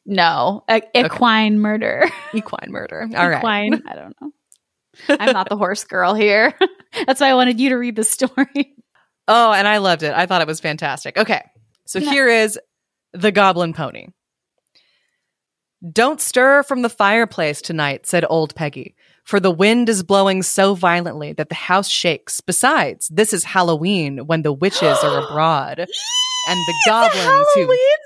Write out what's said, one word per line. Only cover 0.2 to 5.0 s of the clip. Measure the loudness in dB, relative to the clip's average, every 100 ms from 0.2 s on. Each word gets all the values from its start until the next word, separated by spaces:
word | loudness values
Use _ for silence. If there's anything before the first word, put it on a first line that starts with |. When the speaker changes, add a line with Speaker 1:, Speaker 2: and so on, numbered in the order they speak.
| 2 2 -2 -2 0
Speaker 1:
E-, | -2 0
Speaker 2:
Okay. | 0 0
Speaker 1:
equine | 2 2 4 2 2
murder. | 0 0 -2 0 -2 -2
<laughs> | -8
Speaker 2:
Equine | -8 -8 -12 -12
murder. | -12 -12 -10 -8 -2
All | 0
right. | 0
Speaker 1:
Equine. | 0 -2 0 -2 -4
I |
don't | -16 -18 -18
know. | -18 -20 _ _ _ _ _ _